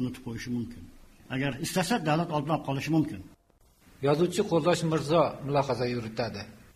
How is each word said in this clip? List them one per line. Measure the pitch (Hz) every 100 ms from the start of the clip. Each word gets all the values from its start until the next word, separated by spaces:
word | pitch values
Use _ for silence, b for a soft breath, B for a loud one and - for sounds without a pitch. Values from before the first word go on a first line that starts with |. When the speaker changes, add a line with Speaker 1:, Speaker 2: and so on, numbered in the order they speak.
Speaker 1:
unutib | 123 - -
qo'yishi | 113 123 120
mumkin. | 113 - 90 - - - - 131
Agar | 143 123 160
istasa, | 185 180 240 156
davlat | 151 170 151
oldini | 147
olib | 151 143
qolishi | 139 143 160
mumkin. | 147 90 - - _ _ _ _ - - 139
Speaker 2:
Yozuvchi | 147 175 175 208
Qo'ldosh | 165 156 170 165
Mirzo | 156 139 170 131 - 139
mulohaza | 143 135 120 123
yuritadi. | 123 110 - 117 95 92 - -